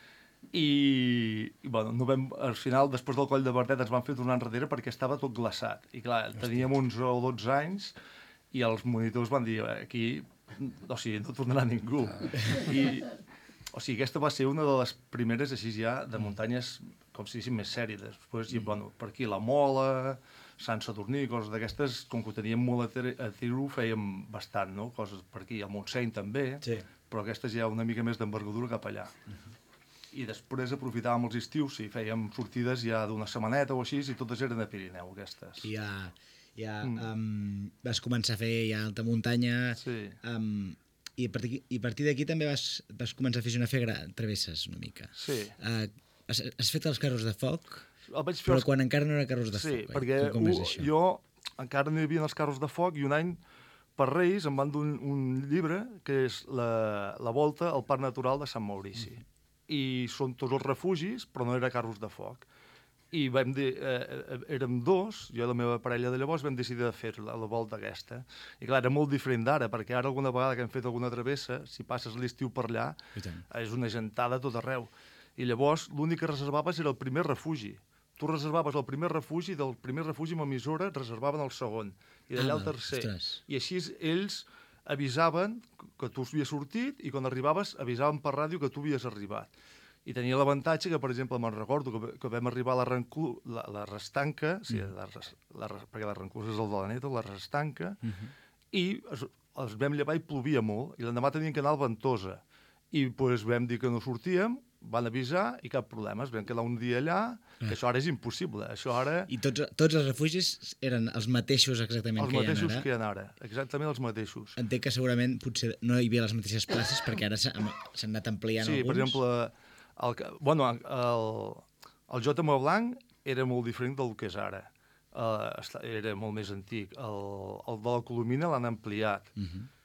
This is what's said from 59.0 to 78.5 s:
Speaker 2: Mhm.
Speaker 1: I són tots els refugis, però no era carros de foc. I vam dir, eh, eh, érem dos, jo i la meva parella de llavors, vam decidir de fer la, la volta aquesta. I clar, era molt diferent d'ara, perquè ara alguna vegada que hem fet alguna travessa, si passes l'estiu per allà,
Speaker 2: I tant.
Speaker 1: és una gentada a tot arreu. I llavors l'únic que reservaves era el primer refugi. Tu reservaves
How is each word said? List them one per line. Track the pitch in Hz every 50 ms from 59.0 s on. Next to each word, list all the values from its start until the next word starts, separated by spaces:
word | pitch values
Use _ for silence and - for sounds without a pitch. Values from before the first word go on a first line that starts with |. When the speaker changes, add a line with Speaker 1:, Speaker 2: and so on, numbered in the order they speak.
| 113 - 117
Speaker 2:
Mhm. | 117 - - _ _ _ _ _ _ _ -
Speaker 1:
I | 156 143 135 131 127 127 123 113
són | - - 139 131 123
tots | - 139 123 135 135
els | 135
refugis, | 139 135 - - 185 185 147 160 196 240 240 -
però | - _ - 123
no | 120 123
era | 127 123 127
carros | - 123 113 113 110 101
de | 110 101
foc. | - - - - - - - _ - - - - - - - _ _ _ _ _
I | - 160 143 131
vam | 123 135 127 127
dir, | 135 135 139 131 131
eh, | - 139 135 127 123 123 - 131 131 - - 139
eh, | 123 135 - 151
érem | 127 135 123 123 123
dos, | 120 156 190 185 196 220 208 - - - -
jo | 117 117
i |
la | 123 123
meva | 120 120 120 120 117 -
parella | 127 120 120 123 123
de | 127 131
llavors, | 135 143 165 156
vam | 131 147 131
decidir | 123 123 117 123 120 120
de | 117 110
fer | - - 113 - 113
la, | 107 110 117
la | 117 113
volta | 104 113 117 113 104 113
aquesta. | 104 104 104 104 - - - 117 123 127 - - - - - - -
I | -
clar, | 113 131 131
era | 123 127
molt | 139 147 151 139
diferent | 143 127 - 131 123 117 113
d'ara, | 127 147 151 123 110
perquè | 117 113 104 - 123
ara | 127 123 139
alguna | 131 135 135 131
vegada | 123 127 127 135 127
que | 120 123
hem | 110
fet | - 131 117 123
alguna | 117 120 123 123
travessa, | 120 120 117 131 143 135 - - 123 131 143 123
si | - - 123
passes | - 123 120 - 120 110
l'estiu | 120 123 120 123 - 135 123
per | - 131 117 113
allà, | 117 110 117 143 156 - - - -
Speaker 2:
I | 104
tant. | 87 90 82 87 90 - - 117
Speaker 1:
és | 113 107 113
una | 127 123 113
gentada | 104 117 110 107 104 - 120 120 127
a | 131
tot | 123 139 113
arreu. | 117 113 127 131 123 117 - - - - - - - - - _
I | - 127
llavors | 123 117 117 139 143 156 160 - -
l'únic | 143 143 151 160 165 156 165
que | 160
reservaves | 151 135 143 143 143 147 147 175 170 156
era | 160 147
el | 131
primer | - 135 131 127 156 175 147
refugi. | 131 - - 160 160 135 107 101 98 - _ _ _ _ _ _ _
Tu | - 147 156
reservaves | 160 147 143 156